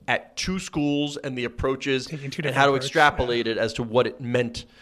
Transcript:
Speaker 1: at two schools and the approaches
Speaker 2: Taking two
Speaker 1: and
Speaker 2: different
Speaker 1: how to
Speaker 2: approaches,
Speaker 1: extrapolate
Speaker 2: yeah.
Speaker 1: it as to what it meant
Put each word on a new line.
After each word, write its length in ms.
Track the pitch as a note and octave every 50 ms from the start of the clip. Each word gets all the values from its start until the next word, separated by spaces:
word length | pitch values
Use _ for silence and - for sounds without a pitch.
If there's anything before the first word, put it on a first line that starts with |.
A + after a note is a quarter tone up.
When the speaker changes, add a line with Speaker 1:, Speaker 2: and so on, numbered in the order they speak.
| -
Speaker 1:
at 280 | - A#2+ - - - -
two 240 | - - F#3 F#3+ F#3+
schools 560 | - - - D#3 D3 D3 D3 C#3+ D3 C#3+ C#3+
and 200 | - - C3+ B2+
the 80 | B2 A#2+
approaches 600 | A#2 A#2 - C3+ C3+ C3+ C3+ - C#3 C3 C3 C3
Speaker 2:
Taking 100 | - D#3+ C#3
two 40 | C#3
Speaker 1:
and 60 | C3+
Speaker 2:
different 240 | - - D3+ D3+ B2+
Speaker 1:
how 80 | C#3 C#3
to 40 | C#3+
Speaker 2:
approaches, 160 | C3+ C3 C3+
Speaker 1:
extrapolate 580 | - - D#3+ D3 D3 C#3+ - B2 A#2+ A#2+ A#2 A2
Speaker 2:
yeah. 80 | A2+ A2
Speaker 1:
it 40 |
as 160 | F#2 A2+ G#2+ -
to 100 | - A#2
what 240 | A2+ A2 B2 A#2
it 120 | A2 - -
meant 460 | B2 A#2+ B2 B2 A#2+ A#2 - - - _ _ -